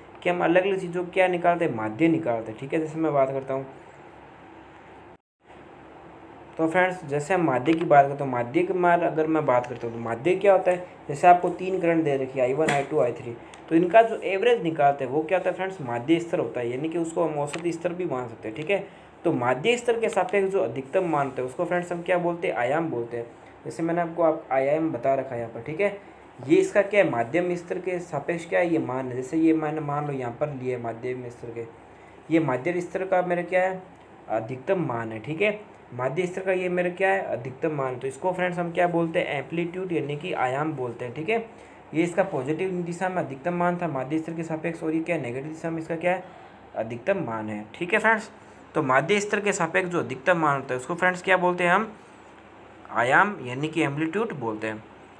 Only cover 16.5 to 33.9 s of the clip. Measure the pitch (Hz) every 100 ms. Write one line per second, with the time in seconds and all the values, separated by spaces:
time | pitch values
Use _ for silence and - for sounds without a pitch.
16.5 | 123 120 127 160 170 165 165 165 151 143
17.5 | 170 170 160 175 175 180 127 123 113 113
18.5 | 110 151 196 - - - - 175 135 120
19.5 | 131 196 240 233 233 220 - 180 202 190
20.5 | 190 117 131 135 190 180 151 135 131 127
21.5 | 127 175 175 175 175 170 180 175 170 180
22.5 | - 123 151 165 120 117 120 117 - -
23.5 | - 143 - 165 170 170 170 165 156 -
24.5 | 131 135 156 160 139 135 135 123 120 113
25.5 | 117 117 156 - - - - - - 123
26.5 | 165 190 208 196 208 170 120 117 160 180
27.5 | 175 - 180 185 180 170 147 - 170 -
28.5 | 185 180 160 127 127 131 123 127 160 160
29.5 | 160 156 156 147 143 147 139 123 117 147
30.5 | 135 127 123 117 113 123 127 120 117 120
31.5 | 117 117 - - - - - - 160 151
32.5 | 127 165 175 175 185 185 185 180 175 170
33.5 | 180 185 185 -